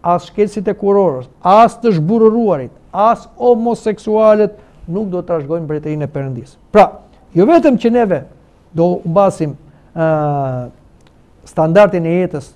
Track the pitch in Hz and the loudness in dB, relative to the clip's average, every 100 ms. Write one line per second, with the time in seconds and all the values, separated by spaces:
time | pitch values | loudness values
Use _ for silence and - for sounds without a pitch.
0 | 170 175 - - 208 220 202 196 202 202 | -2 -4 -4 -4 -4 -2 -6 -4 0 2
1 | 185 131 123 _ 180 208 233 - 240 170 | 2 -2 -12 _ 2 4 4 2 -2 0
2 | 151 226 220 226 220 151 123 _ _ 180 | 0 2 2 2 0 -2 -6 _ _ 0
3 | 220 226 - - 247 233 233 226 220 202 | 0 0 -6 -4 0 0 0 -4 -4 -6
4 | - 214 220 214 208 208 _ _ - 180 | -4 2 4 4 0 -4 _ _ -10 -8
5 | 214 180 175 165 139 170 156 151 151 151 | -6 -8 -6 -6 -4 -6 -6 -8 -6 -6
6 | 143 147 135 127 - _ _ 208 185 - | -6 -8 -10 -10 -14 _ _ 2 2 -2
7 | _ _ _ 165 214 339 330 233 233 240 | _ _ _ 0 4 4 2 0 0 0
8 | 220 156 - _ _ _ _ 165 170 180 | 0 -4 -6 _ _ _ _ -2 -2 -2
9 | 165 170 196 190 156 151 - _ _ 165 | -2 0 0 -2 -8 -8 -20 _ _ -4
10 | 160 156 147 143 135 127 120 _ _ _ | -2 0 -2 -4 -6 -8 -10 _ _ _
11 | _ _ _ _ - - 160 175 202 180 | _ _ _ _ -12 -2 2 4 4 2
12 | 165 175 180 156 - | -2 -2 -2 -6 -14